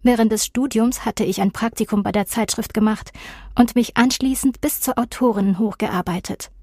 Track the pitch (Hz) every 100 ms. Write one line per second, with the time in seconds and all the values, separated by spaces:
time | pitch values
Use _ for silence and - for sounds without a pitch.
0 | 247 240 226 214 - - 269 220 233 -
1 | - - 202 196 196 - 226 - 220 208
2 | 202 196 196 - 208 - 214 214 214 214
3 | - - - - - - 240 - 233 -
4 | 247 - 262 262 269 - - - - 254
5 | 233 - 247 208 196 180 214 180 - 180
6 | 180 175 - - - -